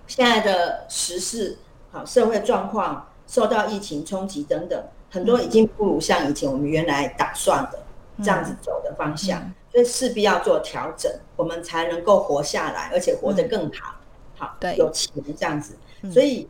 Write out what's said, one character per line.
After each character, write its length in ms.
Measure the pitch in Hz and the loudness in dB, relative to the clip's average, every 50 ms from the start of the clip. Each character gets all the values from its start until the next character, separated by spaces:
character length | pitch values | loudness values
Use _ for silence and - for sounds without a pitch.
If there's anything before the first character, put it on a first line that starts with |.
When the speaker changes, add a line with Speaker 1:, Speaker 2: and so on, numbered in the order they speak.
| - - | -14 -8
Speaker 1:
现 200 | - - 247 240 | 0 2 4 4
在 120 | 240 214 | 4 4
的 440 | 202 202 185 180 175 175 - - - - | 4 2 2 2 2 0 -2 -6 -8 -10
时 320 | - - - - 175 180 | -8 -6 -6 -4 -6 -6
事， 360 | - - 226 233 196 - - - - - - - - - - | -6 -6 -4 -4 -4 -6 -6 -10 -16 -20 -20 -20 -20 -16 -14
好， 120 | 151 - | -14 -6
社 220 | - - 247 220 | 2 4 4 4
会 140 | 226 226 202 | 4 2 0
状 280 | - - 220 190 185 196 | 0 0 0 0 0 -2
况 380 | 220 208 185 - - - - - - - - - | -2 -2 -2 -2 -4 -8 -12 -16 -20 -20 -10 -2
受 180 | - 240 220 | 0 2 2
到 200 | 208 240 214 202 | 2 2 2 0
疫 120 | 214 214 196 | 0 -2 -6
情 260 | 196 - 156 147 165 | -6 -6 -8 -8 -6
冲 220 | - 196 185 196 | -6 -6 -6 -6
击 160 | 196 - 147 147 | -6 -6 -6 -4
等 260 | - - 165 175 - | -2 -2 -2 -2 -4
等， 140 | 160 - - - - - - _ | -6 -6 -6 -10 -16 -20 -16 _
很 160 | - 180 185 | -6 -2 0
多 160 | 220 240 240 | 2 4 2
已 60 | - | 4
经 180 | - 220 220 220 | 4 6 6 6
不 220 | 220 - - 208 | 6 4 2 2
如 140 | 185 151 151 | 2 2 2
像 280 | - - 185 175 151 139 | 2 2 2 2 2 0
以 60 | 143 | -2
前 160 | - 156 139 | -2 -2 -2
我 60 | 135 135 | -2 -2
们 80 | 147 | -2
原 180 | 143 160 160 165 165 | 0 0 0 2 2
来 180 | 143 139 139 | 0 0 0
打 260 | 127 - - 143 - - | -2 -2 -2 -2 -2 -2
算 280 | - - - - - 135 - | -4 0 2 2 2 0 -4
的 80 | - - - - - - - - - | -8 -12 -16 -16 -18 -20 -20 -16 -10
Speaker 2:
嗯。 80 | - 202 | -4 0
Speaker 1:
这 80 | 202 185 | 2 2
样 120 | 165 165 | 2 0
子 80 | - - - | -4 -8 -8
走 220 | - - - - - | -6 -6 -6 -4 -4
的 100 | - - | -6 -6
方 200 | - 151 151 151 | -4 -4 -4 -4
向， 240 | 156 196 185 180 175 | -4 -2 -2 -2 -4
Speaker 2:
嗯。 140 | - - - - - - | -4 -10 -14 -16 -8 0
Speaker 1:
所 100 | - 240 | 4 4
以 40 | 240 | 4
势 240 | 240 - - 262 247 | 4 4 0 -2 0
必 140 | - 208 202 | 0 2 4
要 180 | 202 180 175 | 4 4 4
做 180 | - 208 170 - | 4 2 2 2
调 320 | - - - 123 123 156 - | 2 -4 -6 -8 -8 -8 -8
整， 120 | - - - - - - - - | -6 -6 -6 -6 -8 -14 -10 -4
我 80 | - 170 | -4 -4
们 180 | 165 170 170 - | -2 -4 -8 -8
才 240 | - 165 165 175 | -6 -4 -2 -2
能 160 | 175 170 170 170 | -2 -2 0 4
够 160 | 156 147 147 | 6 6 6
活 240 | 147 - 143 143 147 | 6 2 0 -2 -2
下 300 | - - 190 160 147 - | -2 -2 -4 -2 -4 -4
来， 180 | - - - - | -6 -6 -2 -2
而 60 | 180 | 0
且 160 | 185 170 - | 2 2 0
活 180 | - - 185 196 | 0 0 0 2
得 120 | 185 - | 2 2
更 160 | - 226 202 165 147 | 2 0 -2 -2 -4
好， 240 | - - - - - - - - - - - - - - | -6 -8 -12 -14 -14 -16 -20 -20 -20 -20 -20 -20 -14 -12
Speaker 2:
嗯。 0 | |
Speaker 1:
好， 160 | - - - - | -12 -12 -10 -6
Speaker 2:
对。 160 | 185 180 180 | -6 -2 2
Speaker 1:
有 140 | 185 160 156 | 2 2 2
钱 240 | - - - - - 147 135 147 147 - | 2 -2 -6 -6 -6 -8 -10 -8 -8 -6
这 80 | 180 | -4
样 140 | 165 151 147 | -4 -4 -4
子。 180 | - - - - - - - - - | -6 -8 -14 -20 -20 -20 -20 -14 -6
Speaker 2:
嗯。 80 | 190 | 2
Speaker 1:
所 100 | 175 247 | 4 6
以 280 | 285 294 247 190 - - | 6 6 4 -2 -6 -12